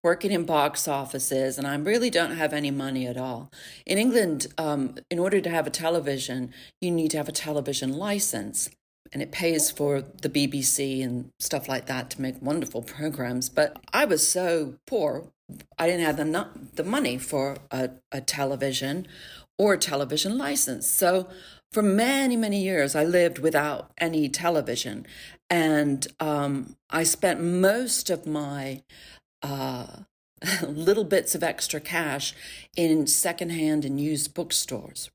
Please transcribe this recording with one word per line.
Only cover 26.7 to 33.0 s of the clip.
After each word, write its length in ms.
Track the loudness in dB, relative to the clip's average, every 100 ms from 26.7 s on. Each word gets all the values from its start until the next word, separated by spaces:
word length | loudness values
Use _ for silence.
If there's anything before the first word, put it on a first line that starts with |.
| -16 _
I 140 | 0
spent 380 | 2 2 2 2
most 680 | 0 4 4 4 0 -2 0
of 180 | -4 -2
my, 560 | -4 -4 -6 -6 -10 _ -20 -20 -20 _ _
uh, 560 | -8 -4 -4 -6 -10 -16 -20 _ _
<laughs> 380 | _ -2 0 -2
little 380 | 2 4 4
bits 300 | 4 2 2
of 100 | -2
extra 360 | -2 -2 -6 -6
cash 540 | -4 -2 -2 -2 -6 -10 -18 -18 -8 0
in 300 | 4 4